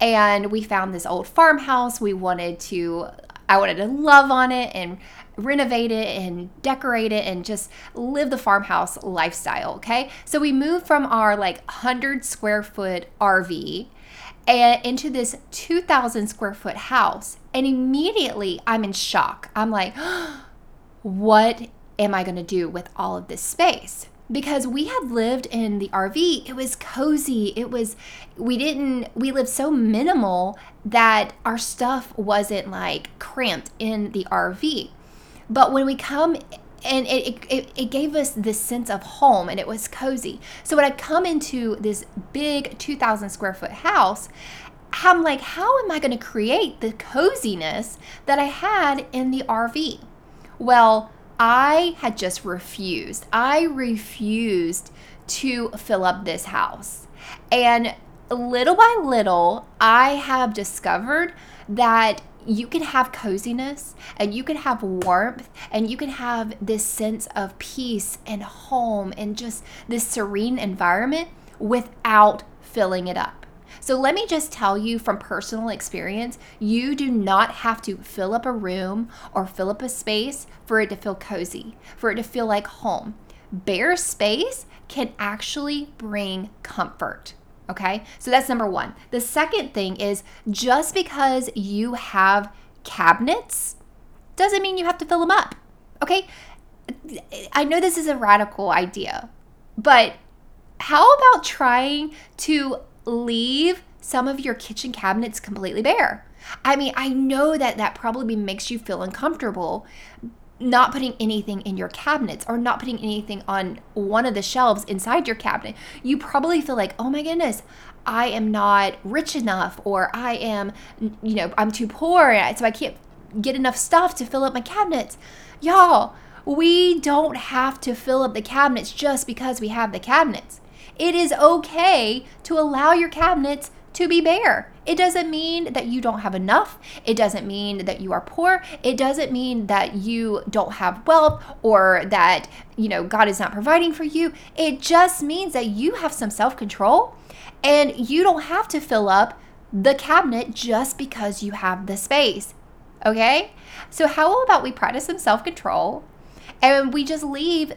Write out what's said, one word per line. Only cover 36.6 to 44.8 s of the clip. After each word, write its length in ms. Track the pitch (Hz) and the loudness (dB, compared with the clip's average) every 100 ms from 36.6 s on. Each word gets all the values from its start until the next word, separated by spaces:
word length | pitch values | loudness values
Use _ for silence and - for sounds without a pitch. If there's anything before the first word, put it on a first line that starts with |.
| - - - | -20 -10 -2
and 200 | 262 254 | -2 0
it, 220 | 262 - | -2 -2
it, 180 | 233 - | -8 -6
it, 220 | 262 262 - | -6 -4 -8
it 140 | 240 | -6
gave 260 | 269 302 302 | -4 -2 -2
us 140 | 269 | -2
this 280 | 220 208 214 | -2 -4 -4
sense 300 | - 247 233 | -4 -6 -6
of 140 | 202 | -8
home, 480 | - - 277 208 180 | -10 2 4 4 2
and 100 | 190 | -4
it 60 | - | -6
was 200 | 220 - | -8 -10
cozy. 540 | - 262 262 - - - - | -6 -4 -4 -6 -12 -14 -16
So 120 | - | 0
when 120 | 302 285 | 4 4
I 40 | |
come 360 | 277 - 311 370 | 2 -2 0 0
into 500 | 311 - 254 233 208 | -2 -4 -4 -4 -2
this 300 | 214 202 - - 185 | -4 -4 -8 -14 -10
big 460 | 269 294 285 277 - | -6 -2 -2 -4 -8
two 180 | - 277 | -8 -2
thousand 320 | 233 214 202 | 0 0 -4
square 240 | - 196 | -6 -6
foot 180 | 185 - | -6 -10
house, 600 | - 330 392 190 208 - - - - - - | -6 0 4 4 0 -10 -18 -18 -18 -20 -20